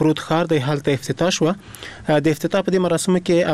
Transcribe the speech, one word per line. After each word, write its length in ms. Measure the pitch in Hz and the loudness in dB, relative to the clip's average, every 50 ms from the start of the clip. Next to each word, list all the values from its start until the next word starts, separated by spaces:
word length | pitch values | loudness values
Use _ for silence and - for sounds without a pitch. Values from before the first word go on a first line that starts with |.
پروت 200 | 156 156 151 - - | 0 0 0 0 -2
ښار 240 | - 160 165 175 165 165 | -2 0 0 2 2 0
دی، 80 | 147 123 | 0 0
هلته 320 | 143 151 139 - 151 139 127 | 0 -2 -2 0 0 -2 -2
افتتاح 340 | - - 127 - 165 185 - - | -2 -4 -4 -2 0 0 0 0
شوه. 160 | 160 156 202 - - - - - - - - - - - 156 151 143 | 0 0 0 -2 -8 -16 -18 -18 -16 -16 -16 -8 -2 0 2 2 2
د 100 | 160 147 | 2 0
افتتاح 240 | - - 170 - 196 | 0 -2 -2 0 -2
په 100 | 180 180 | 0 0
دې 140 | 180 185 180 | 0 0 2
مراسمو 340 | 170 170 160 - 190 185 180 180 | 0 0 0 0 0 0 0 2
کې 260 | - 175 170 180 - | 2 2 2 2 2